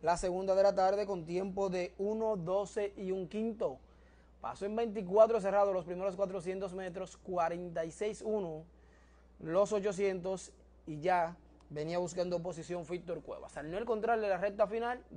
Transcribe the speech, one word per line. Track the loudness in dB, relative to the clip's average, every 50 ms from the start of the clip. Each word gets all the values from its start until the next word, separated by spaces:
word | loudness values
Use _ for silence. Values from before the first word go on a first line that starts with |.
La | 4 2 2
segunda | 2 2 0 0 0 2 4 6
de | 6 6
la | 6 6
tarde | 6 4 4 4 4 2
con | 0 -2 -4 -4
tiempo | -2 -2 -2 -2 -2 -2 0 0 0
de | 0 0 -2 -4 -4
uno | -4 -2 -2 0 0 0 0 0
doce | 0 -2 0 0 0 0 -2 -2 -2 -2 -2 -4
y | -6 -4 -4
un | -2 -2 -4 -4
quinto. | -4 -2 -2 -2 -2 -2 -2 -4 -4 -6 -16 -20 -20 -20 -20 -20 -20 -20 -20 -20 -20 -10
Pasó | -8 -8 -8 -6 -6
en | -4 -2
veinticuatro | -2 -2 -2 -2 -6 -4 4 8 8 8 8 8 2
cerrados | 2 4 4 4 4 4 2
los | -2 -2
primeros | -4 -6 -4 -4 -4 -2
cuatrocientos | -2 -4 -4 -2 -6 -4 -4 -4 -4 -4 -6 -6
metros, | -6 -8 -8 -8 -8 -10 -10 -12
cuarenta | -18 -10 -6 -2 0 0 0 0 -4 -6 -6 -4 -4 -4
y | -4
seis | -4 -4 -4 -4 -4 -4 -4
uno | -2 0 0 0 -2 -6 -8 -12 -16 -20 -20 -20 -20 -20 -20 -20 -20 -20 -20 -20 -20 -18 -12
los | -6 0 4 4 4 4
ochocientos | 2 0 0 0 0 2 0 0 0 -2 -4 -4 -6 -6 -8 -14 -18 _ -20 -20 -20 -18 -12
y | -10 -10 -2
ya | 2 4 4 4 2 0 -4 -10 -20 -20 -20 -20 -18 -12
venía | -8 -6 -4 -2 -2 -2
buscando | -2 -2 -2 -2 -2 0 0 -2
posición | -4 -4 -8 -8 -8 -6 -6 -6 -6
Víctor | -6 -8 -8 -6 -6 -8 -8
Cuevas. | -6 -10 -10 -10 -10 -12 -10
Al | -10 -8 -6
no | -6
encontrarle | -6 -2 -2 -2 0 2 2 2 2 4
la | 2 2
recta | 2 2 -2 2 2 2
final, | 2 2 -2 -2 -2 -4 -6 -10 -16 -16